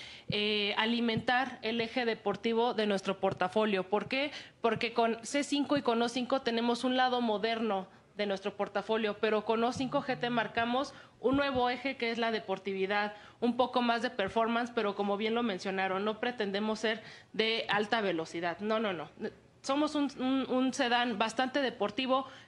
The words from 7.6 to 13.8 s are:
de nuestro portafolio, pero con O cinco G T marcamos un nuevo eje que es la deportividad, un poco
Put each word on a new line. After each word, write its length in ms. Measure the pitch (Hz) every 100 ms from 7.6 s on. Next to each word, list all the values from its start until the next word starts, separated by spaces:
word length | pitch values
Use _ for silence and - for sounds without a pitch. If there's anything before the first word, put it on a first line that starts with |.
| 226 190 185 - - -
de 80 | 202
nuestro 320 | 190 202 -
portafolio, 600 | 202 202 208 220 214 202
pero 240 | 220 214 214
con 180 | 226
O 80 | 233
cinco 300 | 240 254 277
G 180 | - 247
T 100 | 247
marcamos 640 | 240 208 233 233 247 285 - - -
un 160 | 226 277
nuevo 320 | 277 254 247
eje 260 | 247 269 262
que 140 | 233
es 60 | 233
la 140 | 226
deportividad, 840 | 214 - 190 196 190 190 208 208 - - -
un 160 | 240 240
poco 260 | 247 247